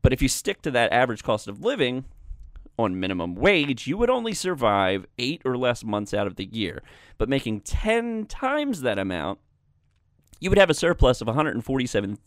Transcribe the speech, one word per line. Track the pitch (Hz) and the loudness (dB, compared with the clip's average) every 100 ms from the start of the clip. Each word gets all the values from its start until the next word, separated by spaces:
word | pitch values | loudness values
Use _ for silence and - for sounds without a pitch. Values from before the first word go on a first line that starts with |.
But | 127 | 2
if | 127 | 2
you | 135 | 0
stick | - - 196 | -2 -4 -6
to | 156 | -2
that | 123 117 | 0 2
average | 117 127 107 | 2 2 -2
cost | - 107 - | -2 -4 -4
of | 101 | -4
living | 214 269 127 127 131 - - - - - - - | -4 0 0 -2 -8 -20 -16 -16 -16 -20 -12 -2
on | 110 92 | -2 -2
minimum | 92 92 85 90 | -4 -4 -4 2
wage, | 165 190 147 120 127 | 4 4 0 -4 -4
you | 190 | 0
would | 240 | 2
only | 254 226 | 2 -2
survive | 202 185 160 117 101 95 98 - - | -4 -4 0 2 4 2 0 -4 -6
eight | 127 170 131 | -6 -2 -2
or | 123 | 0
less | 127 120 | 0 -2
months | 110 104 104 | -2 -4 -2
out | 107 101 | -2 -2
of | - | -6
the | 95 | -10
year. | 110 92 67 - - - - | -4 -4 -6 -16 -20 -20 -6
But | 110 | -2
making | 135 120 107 | 0 -2 -6
ten | - - 214 233 233 226 208 | -4 -2 2 0 0 -6 -8
times | - 262 294 294 190 | -4 -2 -2 -2 -2
that | 127 98 | 0 0
amount, | 98 87 76 98 _ _ _ _ _ _ _ _ _ - | -2 -2 -4 -6 _ _ _ _ _ _ _ _ _ -6
you | 175 | 4
would | 202 | 6
have | 185 | 6
a | |
surplus | 151 170 175 131 127 | 6 2 6 6 4
of | 113 | 0
a | |
hundred | 123 156 | 0 0
and | 110 | -2
forty-seven | - 135 127 104 101 101 | -2 -2 0 0 -2 -8